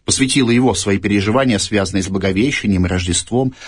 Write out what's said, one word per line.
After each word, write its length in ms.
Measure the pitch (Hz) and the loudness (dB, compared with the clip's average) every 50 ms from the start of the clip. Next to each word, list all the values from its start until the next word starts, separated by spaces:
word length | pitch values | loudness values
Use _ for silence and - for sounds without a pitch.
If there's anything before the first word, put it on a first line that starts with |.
| - | -4
посвятила 460 | - - - 135 131 - 147 127 117 | -4 0 0 0 2 2 2 2 4
его 220 | 120 120 131 123 98 | 4 4 4 2 0
в 60 | - | 0
свои 200 | - 104 98 98 | 0 -2 -2 0
переживания, 580 | 90 101 101 101 95 107 113 131 139 127 107 98 | 0 0 0 0 2 2 2 2 2 2 0 0
связанные 460 | - - 110 101 95 90 - 98 87 | -2 -2 -2 -2 -2 0 -2 -2 -2
с 60 | 90 | -2
Благовещением 760 | 95 98 92 98 92 98 117 147 - - - 104 98 90 90 | -4 -2 -2 -2 0 0 0 0 -2 -2 -2 0 0 2 2
и 40 | - | 0
Рождеством. 640 | 95 90 87 90 85 - - - 113 127 135 131 131 - - | 0 -2 -2 -2 -2 -2 -4 -2 -2 -2 -2 -2 -4 -8 -18